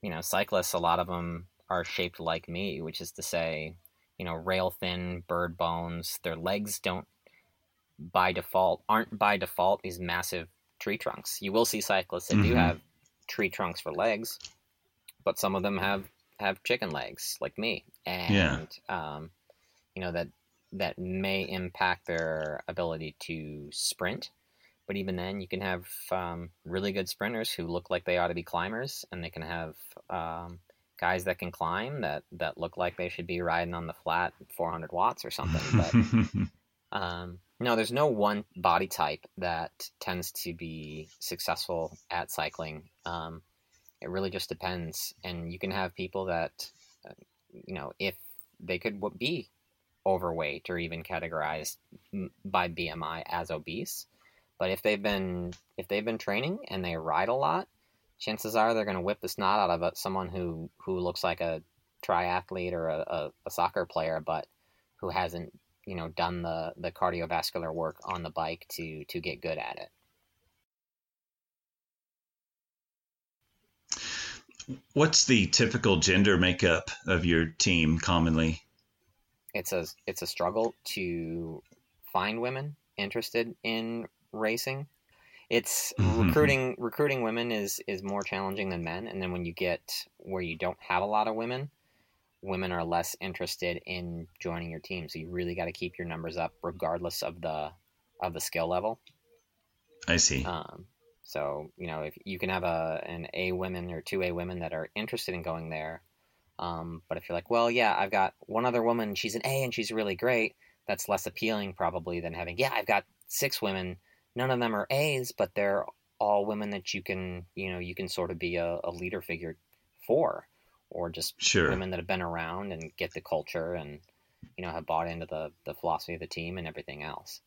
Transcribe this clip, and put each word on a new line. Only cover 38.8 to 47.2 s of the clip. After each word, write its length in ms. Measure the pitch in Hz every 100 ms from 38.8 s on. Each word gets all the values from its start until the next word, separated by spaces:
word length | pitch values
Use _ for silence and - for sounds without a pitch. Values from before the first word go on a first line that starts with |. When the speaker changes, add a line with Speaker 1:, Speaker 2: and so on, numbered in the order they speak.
| 95
Speaker 1:
type 400 | - 76 76 - -
that 520 | 90 82 85 _ - _
tends 320 | - 90 85
to 220 | - -
be 540 | 85 85 80 76 78 78 -
successful 800 | - 90 - 82 - 87 80 - _
at 200 | 87 -
cycling. 600 | - 76 - 80 78 78 _
Um, 380 | - 85 82 82 _ _ _ _ _ _
it 100 | 71
really 200 | 92 98
just 180 | 92 -
depends. 680 | 85 92 90 82 - - -
And 280 | 92 87 85
you 60 | 87
can 120 | 95
have 240 | 95 92
people 320 | - 90 98 95
that, 440 | 85 82 _ - _ - _ -
uh, 60 | -